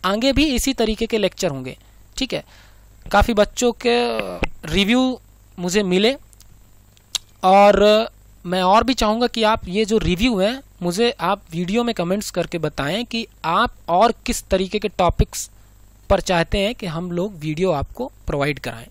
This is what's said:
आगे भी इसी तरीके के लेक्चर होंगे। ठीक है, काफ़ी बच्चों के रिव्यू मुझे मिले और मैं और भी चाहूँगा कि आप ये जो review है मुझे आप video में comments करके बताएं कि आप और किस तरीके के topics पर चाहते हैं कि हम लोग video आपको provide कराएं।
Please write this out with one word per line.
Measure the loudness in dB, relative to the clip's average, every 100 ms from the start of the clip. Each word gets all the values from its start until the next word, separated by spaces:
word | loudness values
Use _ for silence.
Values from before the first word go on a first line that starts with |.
| -2
आगे | 0 0
भी | 2 2 0
इसी | -2
तरीके | -2 -2 -2 -4
के | -2
लेक्चर | -2 -2 -6
होंगे। | -4 -10 -14 -20 -20 -18 -10
ठीक | -6
है, | -8 -10 -20 -20 -20 -20 -20 0
काफ़ी | 2 2
बच्चों | 2 0 2 -2 0 0
के | 0 0 -4 -6 -6 -8 -8 -2
रिव्यू | 0 2 2 2 -4 -14 -20 -20 -8
मुझे | -2 0
मिले | 2 2 2 -2 -12 -20 -20 -20 -20 -20 _ _ _ -14 -14 -2
और | 4 8 8 8 6 4 2 -10 -20 -16 -4
मैं | 0
और | 4 4
भी | 4
चाहूँगा | 0 0 0 -2
कि | 0
आप | 0 0 -2
ये | -2 0
जो | 0
review | 0 0 0 2
है | 0 -2 -14 -8
मुझे | -6 -2 -2 -2
आप | -4 -4 -6
video | -8 -2 -2
में | -2 -4
comments | -4 -4 -4
करके | -6 -6 -4
बताएं | -6 -4 -4 -6 -6
कि | -8 -8 _ -2
आप | 0 -2 -6 -2
और | 2 2 0 -6
किस | -6 -2
तरीके | -2 -2 -4
के | -6
topics | 0 0 2 -2 -2 -12 -16 -20 -20 -20 -20 -2
पर | -2
चाहते | 2 0 0 0
हैं | -2 -4
कि | -8
हम | -8 -6
लोग | -6 -6 -8
video | -8 -2 -2
आपको | -2 -4 -8 -12 -10 -6
provide | -4 -2 -4
कराएं। | -10 -14 -20